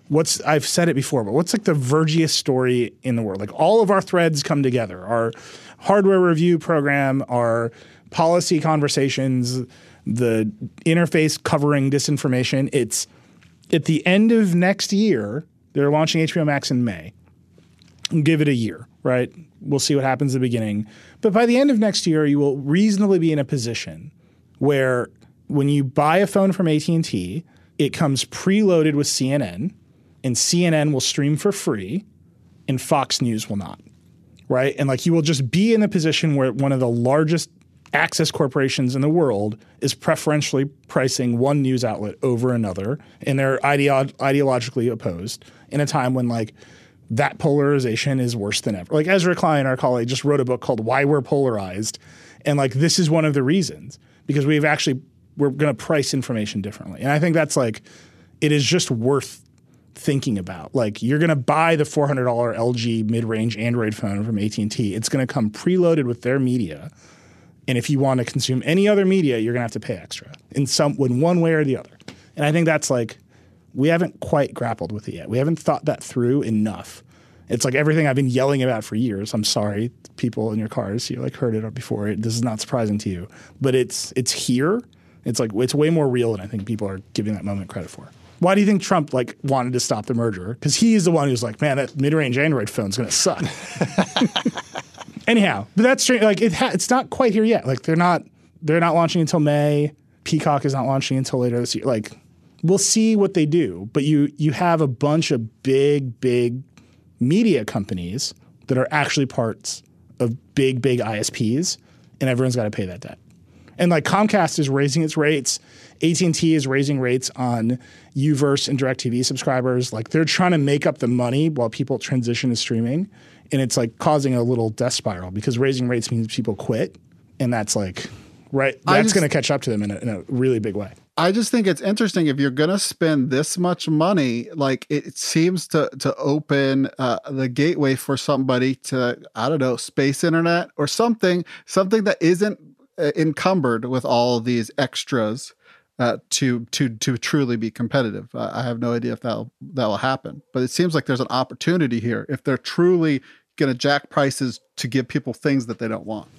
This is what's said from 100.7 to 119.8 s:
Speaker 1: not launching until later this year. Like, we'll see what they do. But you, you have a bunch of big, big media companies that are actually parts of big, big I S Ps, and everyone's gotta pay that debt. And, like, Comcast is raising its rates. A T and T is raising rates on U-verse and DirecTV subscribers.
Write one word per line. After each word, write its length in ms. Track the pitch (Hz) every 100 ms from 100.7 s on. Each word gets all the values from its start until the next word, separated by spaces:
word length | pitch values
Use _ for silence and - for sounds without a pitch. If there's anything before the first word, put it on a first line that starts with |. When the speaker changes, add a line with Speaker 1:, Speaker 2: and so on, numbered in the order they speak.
Speaker 1:
not 100 | 135
launching 320 | 123 135 - 135
until 220 | 127 131
later 200 | 123 120
this 160 | 120
year. 100 | -
Like, 340 | 135 113 107 - _ _ _ _
we'll 140 | 165 190
see 400 | - 226 220 214
what 160 | 196
they 140 | 190 151
do. 420 | 175 123 87 104
But 120 | 151
you, 260 | 143 151 143 -
you 160 | 151
have 280 | 131 175 165
a 60 | 147
bunch 420 | 120 147 156 160
of 320 | 131 113 -
big, 580 | 135 135 143 147 131 113
big 420 | 127 123 120 127 135 - - _ _ -
media 440 | 123 185 226 143
companies 720 | 107 113 98 90 87 107 - - - _ -
that 100 | 127
are 120 | 127
actually 360 | 151 139 - 135
parts 560 | - 113 - - - - _ - -
of 340 | 120 123 -
big, 280 | - 135 131
big 180 | 135 123
I 180 | 110 107
S 120 | 107
Ps, 480 | - 110 131 180 - _ _ _ -
and 80 | 131
everyone's 280 | 123 131 123
gotta 140 | 107
pay 140 | 104
that 160 | 92 87
debt. 180 | - - _ - - - - -
And, 120 | 175
like, 140 | 165
Comcast 540 | - 196 214 208 160 -
is 100 | 139
raising 340 | 139 143 143
its 140 | 156 156
rates. 420 | 151 147 120 - - - - -
A 140 | 160
T 120 | 165 180
and 80 |
T 200 | - 165
is 120 | 160 135
raising 340 | 135 139 139
rates 300 | 127 127 131
on 440 | - 127 120 113 123 - - -
U-verse 560 | 139 147 139 143 139 -
and 100 | 135
DirecTV 460 | 131 131 127 120
subscribers. 680 | 127 131 - 127 127 123